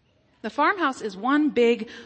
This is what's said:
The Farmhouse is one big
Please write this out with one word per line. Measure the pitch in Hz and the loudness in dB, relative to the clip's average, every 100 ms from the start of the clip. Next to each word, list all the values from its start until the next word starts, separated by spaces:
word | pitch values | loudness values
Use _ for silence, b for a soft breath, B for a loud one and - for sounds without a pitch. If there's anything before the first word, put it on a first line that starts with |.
| _ _ _ _ | _ _ _ _
The | 220 | -8
Farmhouse | 285 320 392 294 247 | 0 0 2 -2 -2
is | 214 185 | -8 -6
one | 240 294 302 | 0 2 2
big | 226 233 233 226 B | 4 4 2 -4 B